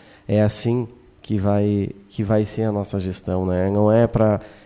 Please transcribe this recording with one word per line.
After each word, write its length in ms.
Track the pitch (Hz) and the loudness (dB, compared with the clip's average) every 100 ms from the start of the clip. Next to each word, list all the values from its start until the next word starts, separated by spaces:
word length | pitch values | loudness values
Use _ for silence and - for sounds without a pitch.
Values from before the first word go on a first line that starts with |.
| - - - | -20 -16 -2
é 160 | 104 | 2
assim 460 | 107 - 120 123 117 - - _ | 2 0 -2 -2 -4 -12 -20 _
que 160 | - 107 | -6 -2
vai, 520 | 101 - 104 104 95 - - | 0 2 2 0 -2 -8 -14
que 140 | - | -6
vai 220 | 104 107 104 | 0 0 0
ser 180 | - | -2
a 80 | 110 | -2
nossa 300 | 104 98 98 | -2 -4 -4
gestão, 440 | 92 90 - 92 92 | -4 -6 -4 -2 0
né? 240 | 90 95 | 0 0
Não 220 | 101 107 | 2 4
é 160 | 113 117 | 4 2
pra 320 | 110 110 104 - - | 2 2 0 -4 -20